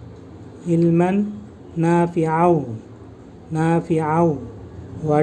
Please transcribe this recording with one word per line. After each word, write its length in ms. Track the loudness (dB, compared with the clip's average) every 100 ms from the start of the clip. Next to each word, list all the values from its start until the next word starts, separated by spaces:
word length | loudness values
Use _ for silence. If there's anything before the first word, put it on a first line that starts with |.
| -18 -20 -20 -20 -20 -12 -2
ইলমান 500 | 2 4 4 2 2 -2 -6 -14 -20 -12 -2
নাফিআও, 800 | 2 4 2 0 0 2 4 4 0 -8 -12 -20 -20 -20 -20 -20 -8
নাফিআও 760 | -2 2 2 0 -2 0 2 2 0 -6 -14 -16 -16 -16 -8
ওয়া 140 | 0 4